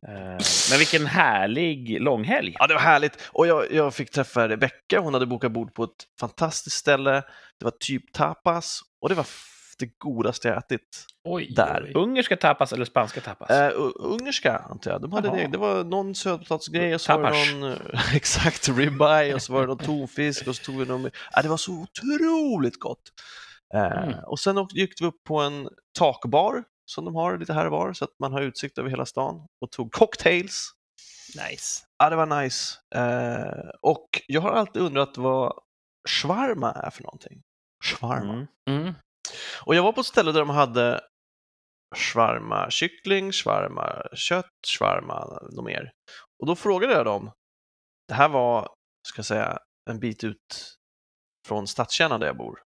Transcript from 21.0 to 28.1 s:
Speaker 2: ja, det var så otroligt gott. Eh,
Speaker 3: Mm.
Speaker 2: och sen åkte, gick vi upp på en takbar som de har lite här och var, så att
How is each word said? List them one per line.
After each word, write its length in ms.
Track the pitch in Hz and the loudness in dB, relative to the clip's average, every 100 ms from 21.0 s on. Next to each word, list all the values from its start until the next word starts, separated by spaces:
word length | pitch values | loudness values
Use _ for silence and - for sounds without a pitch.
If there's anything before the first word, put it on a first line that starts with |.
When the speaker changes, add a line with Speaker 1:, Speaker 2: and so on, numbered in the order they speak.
| 131 - - | -4 -10 -2
Speaker 2:
ja, 100 | - | 0
det 60 | 151 | 2
var 80 | 160 | 0
så 160 | - | -2
otroligt 1080 | 175 175 - 247 294 320 330 302 214 127 - | -8 -10 -10 -4 0 2 2 0 0 0 -2
gott. 220 | - - - - - - - - _ | -10 -10 -14 -20 -20 -20 -20 -20 _
Eh, 280 | 101 98 - 160 | 0 0 0 -4
Speaker 3:
Mm. 60 | 110 | -6
Speaker 2:
och 160 | - 143 | -8 -4
sen 180 | - 196 | 0 0
åkte, 180 | 190 196 | -2 -2
gick 220 | 190 - | -4 -2
vi 60 | 170 | -4
upp 180 | - - | -4 -4
på 120 | 151 | -2
en 280 | 143 143 139 - _ - | -2 -4 -12 -14 _ 2
takbar 680 | 160 127 127 143 196 247 233 _ - | 2 2 2 4 4 0 -8 _ -14
som 140 | - | -10
de 100 | 165 | -8
har 240 | 165 170 180 | -4 -2 -2
lite 140 | 170 | -4
här 120 | 156 160 | 0 0
och 60 | |
var, 200 | 151 185 | 0 -2
så 120 | 185 | -4
att 100 | 139 | -10